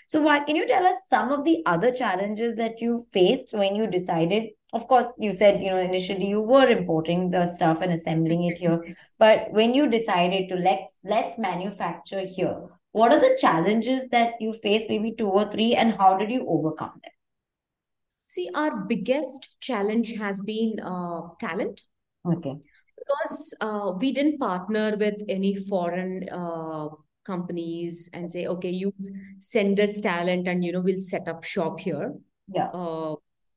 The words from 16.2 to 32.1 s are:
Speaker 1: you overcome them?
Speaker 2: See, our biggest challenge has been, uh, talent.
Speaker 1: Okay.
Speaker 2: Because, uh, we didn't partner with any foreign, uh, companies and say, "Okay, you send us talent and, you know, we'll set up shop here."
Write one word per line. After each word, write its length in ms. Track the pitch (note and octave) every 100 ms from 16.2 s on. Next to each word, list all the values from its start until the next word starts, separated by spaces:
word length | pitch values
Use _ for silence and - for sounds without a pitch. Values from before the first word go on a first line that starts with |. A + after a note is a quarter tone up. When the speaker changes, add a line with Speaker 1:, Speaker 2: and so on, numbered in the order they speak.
| G#3+
Speaker 1:
you 160 | B3+ -
overcome 440 | D#3+ D#3 - - -
them? 100 | - _ _ _ _ _ _ _ _ _ _ _ -
Speaker 2:
See, 220 | - F4+
our 300 | D4 D4+ A#3+
biggest 720 | F#3 G#3+ - C#4 - - - _
challenge 540 | - A3 G3+ A3+ G#3+ G3
has 240 | G#3 G3
been, 400 | G3+ G#3+ A3+ G#3
uh, 400 | - F3+ F3 E3+ E3 -
talent. 420 | E3+ F3+ C#4 - _ _ _ _ F3
Speaker 1:
Okay. 300 | E3 C#3 D3 _ _ _ -
Speaker 2:
Because, 560 | - C#4+ D#4 - - -
uh, 320 | A3 G#3 G3+ F#3
we 120 | C4+
didn't 260 | C4 D4+ C#4+
partner 580 | A#3 F3+ F3+ G#3+ G#3+ G3+
with 240 | G#3 G#3 G#3
any 260 | F#3+ G3
foreign, 720 | G3 G3 G3 E3+ F3+ F#3 F#3 F#3
uh, 580 | F3+ F3 E3 D#3+ D#3+ D3+ D3+ _ _
companies 840 | - F3+ F3 F3 E3+ E3+ E3+ E3+ -
and 200 | E3+ F3
say, 140 | F3 E3+
"Okay, 240 | F3 F3+
you 220 | F3+ G3 - G3 - - -
send 400 | - A#3 G3+ G3
us 220 | G#3 G#3
talent 480 | G#3 E3+ F3 F3+ F3+
and, 160 | F3+
you 80 | F3
know, 80 | F3+
we'll 200 | F#3 F#3+
set 280 | - F3+ -
up 160 | E3
shop 340 | - - D#3+ -
here." 340 | F#3 C#3+ A3